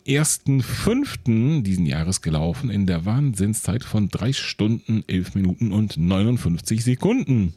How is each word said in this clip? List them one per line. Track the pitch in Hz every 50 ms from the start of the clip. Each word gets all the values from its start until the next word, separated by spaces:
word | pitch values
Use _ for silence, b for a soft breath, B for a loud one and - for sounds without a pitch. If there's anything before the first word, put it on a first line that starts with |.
| -
ersten | - 131 143 156 - - - - - 139 135
fünften | 120 - - - - - 233 269 285 - - - - 123 113 110 117 139 165 151 110
diesen | 98 95 90 87
Jahres | 73 67 78 80 87 95 -
gelaufen, | - 80 78 76 78 165 156 - - 120
in | 101 101 98
der | 92 90 82 82
Wahnsinnszeit | 101 110 135 147 139 113 92 95 104 107 - - - - 117 -
von | - - 107 104 90
drei | - - 95 123
Stunden, | 135 - - - - - 107 107 117 113 - - 113 107 -
elf | - 92 92 90 - -
Minuten | 98 95 90 87 - 120 107
und | 95 104 107 101 - 76
neunundfünfzig | 80 87 95 92 101 117 123 117 - 92 85 82 - - 113 113
Sekunden. | 113 123 127 - - 180 240 262 202 - 131 117 98 85 -